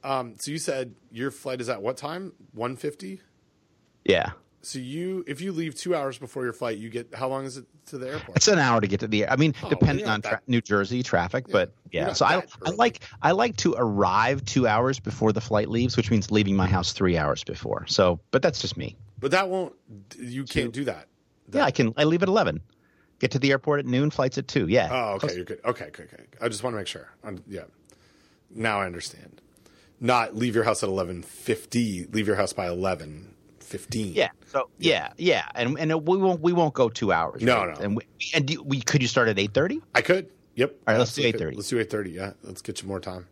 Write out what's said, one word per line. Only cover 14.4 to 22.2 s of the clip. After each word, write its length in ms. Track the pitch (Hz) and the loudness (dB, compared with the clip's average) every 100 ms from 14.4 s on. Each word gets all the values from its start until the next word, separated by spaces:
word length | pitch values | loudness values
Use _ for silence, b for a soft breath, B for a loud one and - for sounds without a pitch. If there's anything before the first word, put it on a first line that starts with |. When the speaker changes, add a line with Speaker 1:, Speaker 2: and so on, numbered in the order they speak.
| 139 | 0
Speaker 2:
two 200 | 135 120 | 2 4
hours 360 | 107 127 135 | 4 2 0
before 320 | - - 110 | -6 0 2
the 80 | 107 | 2
flight 260 | - 104 107 | 0 0 2
leaves, 300 | 117 - - | 2 2 2
which 120 | 107 | 2
means 220 | 113 95 | 2 4
leaving 240 | 107 101 98 | 2 4 4
my 120 | 92 | 4
house 260 | 92 87 | 2 0
three 240 | - 92 85 | 0 2 2
hours 260 | 76 65 | 2 -2
before. 440 | - - - 52 - | -4 -8 -6 -6 -2
So, 340 | - 92 85 _ | 2 4 2 _
but 100 | 131 | 0
that's 200 | 165 - | 2 -2
just 160 | 110 - | -6 -6
me. 180 | 65 - - - | -10 -12 -20 -8
Speaker 1:
But 120 | 135 | 0
that 180 | 180 190 | 0 2
won't, 240 | 185 170 - _ 107 98 - | -2 -4 -10 _ -20 -20 -16
you 280 | 120 127 131 | -10 -8 -4
can't 280 | 151 120 | -2 -2
Speaker 2:
Two. 60 | 113 | -4
Speaker 1:
do 60 | 135 | -6
that. 220 | 80 76 _ _ _ - | -6 -14 _ _ _ -6
Speaker 2:
Yeah, 120 | 269 | 0
Speaker 1:
That 40 | 277 | 0
Speaker 2:
I 60 | |
can. 220 | - 113 113 | 2 0 4
I 80 | 151 | 2
leave 180 | 170 | 4